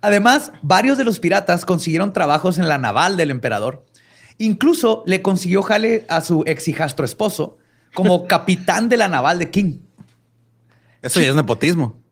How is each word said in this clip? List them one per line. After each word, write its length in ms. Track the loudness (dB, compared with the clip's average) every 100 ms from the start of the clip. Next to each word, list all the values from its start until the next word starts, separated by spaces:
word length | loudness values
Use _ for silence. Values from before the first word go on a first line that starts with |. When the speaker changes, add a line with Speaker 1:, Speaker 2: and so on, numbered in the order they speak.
Speaker 1:
Además, 460 | 2 2 4 2 0 -12
varios 360 | 0 2 2 2
de 60 |
los 160 | 0 0
piratas 440 | 0 0 0 -2
consiguieron 480 | 0 -2 0 -2 -2
trabajos 460 | 0 0 2 0 0
en 100 | 0
la 80 | 0
naval 400 | 0 0 0 2
del 140 | -2
emperador. 540 | -2 -4 -4 -6 -8 _ _ _ _ _ _
Incluso 680 | -4 0 2 2 2 0 0
le 160 | 0
consiguió 400 | 0 -2 0 0
jale 420 | 2 0 2 -2 -2
a 140 | -4
su 200 | 0 -2
ex 220 | 0 -2 -4
hijastro 380 | -4 -4 -4
esposo 520 | -6 -4 -4 -4 -8 _ _ _ _
como 320 | -2 2 2 2
<laughs> 0 |
capitán 600 | -2 0 -2 0 -2 0
de 80 | 2
la 100 | 2
naval 320 | 0 0 0
de 120 | -2
King. 280 | 0 -2 -4 -14 _ -20 _ _ _ _ _ _ _ _ _
Speaker 2:
Eso 180 | -4 2
ya 80 | 4
es 80 | 4
nepotismo 640 | 2 0 0 0 -2 -6 _